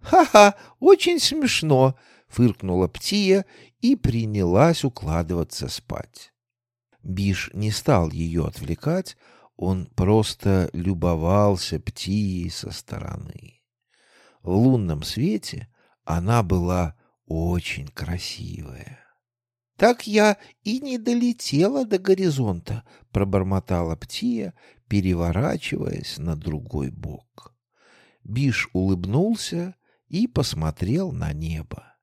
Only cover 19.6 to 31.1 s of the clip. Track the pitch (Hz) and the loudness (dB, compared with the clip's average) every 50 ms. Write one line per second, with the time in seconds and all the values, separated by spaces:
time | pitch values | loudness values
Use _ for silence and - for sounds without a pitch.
19.6 | _ _ _ _ - 233 247 - - 226 208 214 208 214 202 - - - _ _ | _ _ _ _ 4 4 4 2 -4 0 2 4 4 4 4 0 -6 -20 _ _
20.6 | _ 202 220 262 285 277 254 247 214 240 240 240 240 240 233 - - - - 143 | _ -6 -6 -6 -4 -6 -8 -4 -2 -2 0 0 0 0 -2 -4 -6 -2 0 2
21.6 | 170 202 269 277 262 214 214 180 185 190 190 190 190 175 147 135 127 104 92 85 | 2 2 2 0 -2 0 -2 -2 2 2 2 4 2 0 0 0 0 -2 -2 -4
22.6 | - - 104 113 - _ _ _ _ _ _ 101 101 98 95 98 95 95 98 95 | -6 -10 -10 -10 -10 _ _ _ _ _ _ 0 0 2 2 0 0 2 -2 -2
23.6 | - - 92 87 87 80 82 80 - - - - - 247 240 226 202 180 - _ | -2 -2 -2 -2 -2 -2 -4 -6 -10 -14 -10 -4 -4 -2 -2 -2 -4 -8 -10 _
24.6 | _ - _ _ _ _ - 101 92 95 90 85 85 85 80 92 127 160 - 156 | _ -20 _ _ _ _ 0 0 2 2 0 0 0 0 0 0 0 -2 -2 -4
25.6 | - - - - - - - - - - - - 73 85 80 76 78 90 76 73 | -6 -6 -6 -6 -6 -6 -6 -8 -10 -12 -12 -8 -6 -6 -6 -6 -6 -6 -6 -6
26.6 | 62 - - 78 69 65 - - - 71 71 - _ _ _ - - - _ _ | -8 -8 -6 -6 -6 -6 -8 -10 -12 -12 -12 -14 _ _ _ -20 -20 -20 _ _
27.6 | _ _ _ _ _ _ _ _ _ _ _ _ _ - 101 123 143 135 113 - | _ _ _ _ _ _ _ _ _ _ _ _ _ -8 -4 0 0 0 0 0
28.6 | - - _ 92 92 95 95 87 87 92 107 139 180 220 233 214 - - - 170 | -4 -4 _ 0 0 0 0 0 -2 -2 0 0 2 2 0 -2 -4 -6 -6 -6
29.6 | 175 185 185 _ _ _ _ _ _ _ 143 180 233 254 _ - 131 - - - | -6 -8 -10 _ _ _ _ _ _ _ -2 -2 -2 0 _ -2 -2 -2 -2 -4
30.6 | 160 156 - - - 92 120 175 196 180 | -4 -4 -2 -2 -2 -2 -2 -2 -2 -4